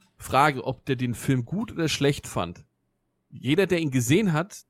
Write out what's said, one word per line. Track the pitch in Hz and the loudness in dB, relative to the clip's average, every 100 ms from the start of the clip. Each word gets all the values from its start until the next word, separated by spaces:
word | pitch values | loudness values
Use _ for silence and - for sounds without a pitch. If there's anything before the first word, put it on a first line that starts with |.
| _ _ | _ _
frage, | - 131 151 131 | -2 2 4 2
ob | 131 - - | -6 -8 -4
der | 127 | -2
den | 123 | -2
Film | 113 - 127 | -4 0 0
gut | 117 185 240 | 0 -6 -6
oder | - 156 | -4 -2
schlecht | - 143 147 - | 2 0 0 -4
fand, | 120 85 - - _ _ _ _ _ _ | -6 -6 -8 -20 _ _ _ _ _ _
jeder, | 117 123 160 185 | -10 -2 2 2
der | 175 | 2
ihn | 160 | 2
gesehen | 127 113 170 208 | 0 4 4 4
hat, | 156 190 - | 0 -2 -10